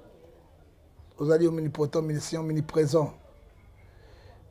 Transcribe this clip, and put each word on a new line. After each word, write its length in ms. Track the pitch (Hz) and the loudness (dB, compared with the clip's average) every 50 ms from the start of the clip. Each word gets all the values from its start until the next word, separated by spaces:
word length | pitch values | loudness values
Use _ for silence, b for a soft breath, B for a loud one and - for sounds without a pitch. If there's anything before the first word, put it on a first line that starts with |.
| - - - - - - - - - - - - - - - _ - - - _ - - - - | -20 -20 -20 -20 -20 -20 -20 -20 -20 -20 -20 -20 -20 -20 -20 _ -20 -20 -20 _ -20 -20 -10 -6
Ozali 280 | 147 151 160 165 170 | 2 2 4 4 4
omnipotent, 520 | 165 160 160 156 151 143 156 151 143 - 165 | 2 2 0 -4 -4 -2 -2 -4 -2 0 -2
omniscient, 420 | 160 156 151 147 - - - 165 | -2 -2 -4 -4 -6 -6 -6 -6
omniprésent. 720 | 160 160 156 156 151 - - 160 156 139 139 160 147 - - - - - - - - - - - - - - - b b b b b b b b b b b b b - | -4 -2 -2 -2 -4 -2 0 0 2 2 2 2 0 0 -4 -12 -20 -20 -20 -20 -20 -20 -20 -20 -20 -20 -20 -20 b b b b b b b b b b b b b -10